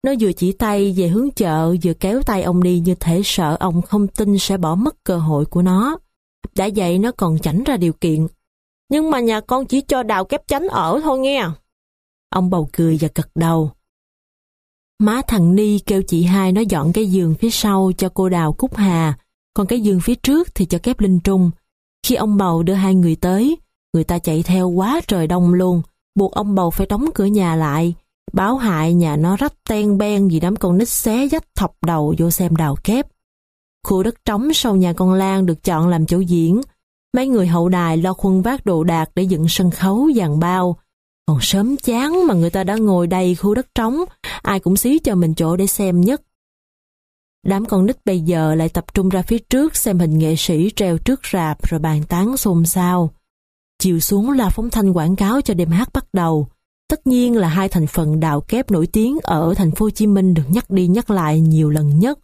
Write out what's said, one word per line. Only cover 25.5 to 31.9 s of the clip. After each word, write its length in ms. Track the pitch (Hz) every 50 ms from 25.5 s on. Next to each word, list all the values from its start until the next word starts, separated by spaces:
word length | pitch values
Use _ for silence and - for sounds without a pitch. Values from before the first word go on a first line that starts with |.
| 180
luôn, 280 | 180 185 185 180 170 160 - _ _ _ _ _
buộc 180 | 196 196 190 -
ông 220 | - 214 208 202
bầu 160 | 190 180 170
phải 160 | 160 - -
đóng 220 | - 202 202 269 320 320
cửa 100 | - 202
nhà 320 | 196 208 208 190 170 160
lại, 380 | 160 160 147 143 156 170 175 170 - _ _ _ _ _ - -
báo 240 | - 190 208 247
hại 380 | 262 247 220 180 156 156 165 170
nhà 220 | 175 175 160 147
nó 200 | 151 156 175 190
rách 180 | 196 277 - - _ _ -
ten 300 | 226 214 208 208 202 190
ben 300 | 208 208 208 202 196 190
vì 120 | 165 160
đám 160 | 156 175 202
con 220 | - - 185 175 185
nít 100 | 233 233
xé 400 | - - - 233 214 240 269 277
dách 260 | 294 320 - _ _
thọc 220 | - 202 - - _ -
đầu 280 | 160